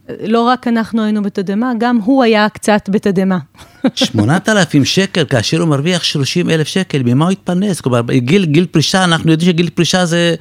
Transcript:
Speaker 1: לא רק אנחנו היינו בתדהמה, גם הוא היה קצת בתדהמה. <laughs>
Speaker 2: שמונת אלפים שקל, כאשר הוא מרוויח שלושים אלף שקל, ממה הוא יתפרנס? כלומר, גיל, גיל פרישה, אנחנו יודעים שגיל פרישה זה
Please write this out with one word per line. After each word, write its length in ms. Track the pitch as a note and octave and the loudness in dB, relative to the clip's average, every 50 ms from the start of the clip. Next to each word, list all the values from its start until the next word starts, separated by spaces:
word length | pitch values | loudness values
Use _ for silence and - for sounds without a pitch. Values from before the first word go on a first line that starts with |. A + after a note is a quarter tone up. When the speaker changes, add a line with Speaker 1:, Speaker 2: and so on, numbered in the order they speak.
| _ - A#3+ - - | _ -16 -14 -10 -6
Speaker 1:
לא 180 | F#3 A3 A#3 | -4 -2 0
רק 280 | A#3 A#3 B3+ B3 - B3 | 0 0 -2 -2 -2 -2
אנחנו 340 | A#3 A3+ A3+ - - A#3 G#3+ | -2 -2 -2 -2 -4 -2 -2
היינו 200 | G#3+ G#3+ G#3+ G3+ | -2 -2 -2 -4
בתדהמה, 500 | G3+ - - G3 F3 G3 G3+ A#3+ C4 B3 A3 | -4 -4 -6 -4 -4 -4 -4 -4 -4 -2 -2
גם 180 | A#3 A#3+ B3 | 0 0 0
הוא 260 | A#3 F#3+ G#3 C#4 C4+ B3+ | 0 0 2 2 2 4
היה 260 | A3+ A3 G#3 G#3 G#3+ | 4 4 4 2 0
קצת 400 | - - - - G#3 G#3 - - | 0 -2 0 0 0 0 0 0
בתדהמה. 500 | F#3+ G#3+ - G3+ F#3+ F#3 F#3+ F#3+ F#3 F3+ C3+ - _ - - - | -2 0 0 0 0 0 0 0 0 -2 -4 -8 _ -20 -20 -20
<laughs> 240 | - - - B3+ - | -8 -4 -4 -2 -2
Speaker 2:
שמונת 540 | - C4 - - G#2+ G#2 A2 D#3 F#3 - - | -2 -4 -2 0 0 2 2 2 0 0 2
אלפים 360 | A3 G#3 F3 - - D3 B2+ | 2 2 2 4 4 2 2
שקל, 400 | - - F#3+ F#3+ G3 - F3+ D#3+ | 2 2 0 -2 0 0 -2 -2
כאשר 360 | - C#3 A#2+ G#2 - - E3 | 0 0 0 0 0 -2 0
הוא 80 | F3 E3 | 0 0
מרוויח 340 | D3 C3+ C#3+ F3 F#3 E3+ - | 0 0 0 -2 -2 -2 -2
שלושים 480 | - - D#3 C#3 - - F3+ F3 - | -4 -2 -2 -4 -2 -2 -2 -2 0
אלף 180 | D#3+ E3 D3+ - | 0 -2 -2 -2
שקל, 340 | - F#3+ F#3 - - C#3+ B2+ | -2 -4 -2 -2 -2 -2 0
ממה 220 | A#2+ A#2+ C3 D#3 | 0 2 2 2
הוא 80 | F3+ G3 | 0 -2
יתפרנס? 480 | F#3+ _ - F3+ F3+ G3 G#3+ F3 - | -2 _ -4 -2 -2 0 -2 -2 -4
כלומר, 200 | - C3 B2 A#2+ A#2 A#2+ C3 | -2 0 0 0 0 0 0
גיל, 320 | C3 A#2+ A#2+ D#3 G3+ F#3+ | 0 0 2 2 2 2
גיל 220 | D#3 C#3+ D3 F#3 | 2 2 2 2
פרישה, 380 | E3 - E3 C#3+ - - F#3+ F#3 | 2 0 0 0 0 0 0 0
אנחנו 260 | F3 E3 D#3+ D3 D#3+ | 0 0 0 2 2
יודעים 200 | D#3+ D#3 E3+ F#3 | 0 2 2 0
שגיל 200 | F3 D#3+ F3+ E3 | 0 0 -2 -2
פרישה 360 | - - E3+ - - F#3 F3+ | -2 -2 -2 0 0 0 0
זה 280 | E3 E3 E3+ E3+ E3+ E3 E3 | 0 0 0 0 0 -2 -4